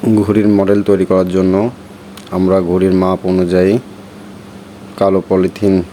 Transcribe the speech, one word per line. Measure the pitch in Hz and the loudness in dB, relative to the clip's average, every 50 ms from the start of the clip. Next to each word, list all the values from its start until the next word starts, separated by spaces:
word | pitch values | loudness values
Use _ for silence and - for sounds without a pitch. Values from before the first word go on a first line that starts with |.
| - 117 110 | 2 2 2
ঘুড়ির | 107 101 92 104 104 104 104 | 2 2 2 2 2 2 4
মডেল | 104 101 98 95 101 101 101 | 2 2 4 2 2 2 2
তৈরি | 101 101 95 95 | 2 2 2 2
করার | 90 92 92 92 90 | 2 2 0 0 0
জন্য | 90 95 92 92 92 98 107 120 123 - - - - - - - - - - - | 0 0 2 2 2 0 0 -2 -6 -8 -18 -20 -20 -20 -20 -20 -20 -20 -16 -8
আমরা | - 90 92 92 95 95 | -4 -2 0 2 2 2
ঘুড়ির | 90 85 87 92 92 95 92 | 0 0 0 0 2 2 2
মাপ | 92 92 92 92 90 - | 2 2 0 0 -2 -2
অনুযায়ী | 92 92 92 92 85 90 92 92 95 104 123 - - - - - - - - - - - - - - - - - - - - - - - - | -2 0 0 0 2 2 2 4 4 2 0 -2 -6 -20 -20 -20 -20 -20 -20 -20 -20 -20 -20 -20 -20 -20 -20 -20 -20 -20 -20 -20 -18 -4 -2
কালো | 98 98 95 95 87 - | 0 2 2 0 0 0
পলিথিন | 98 92 92 92 90 - 107 101 95 92 87 82 | 0 0 0 0 -2 -2 0 2 2 2 0 -2